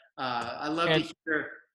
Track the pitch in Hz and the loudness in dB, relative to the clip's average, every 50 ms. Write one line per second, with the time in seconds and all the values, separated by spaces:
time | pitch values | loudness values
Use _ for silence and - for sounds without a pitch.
0 | - _ _ - 131 127 120 120 117 117 127 - 147 151 156 170 170 170 160 160 | -20 _ _ -6 -4 -2 -2 -2 -2 -4 -6 -4 -4 -2 0 2 4 4 4 4
1 | 156 - - _ - 165 160 147 131 - - - - _ | 2 0 -6 _ -4 -2 -2 -2 -2 -4 -10 -16 -18 _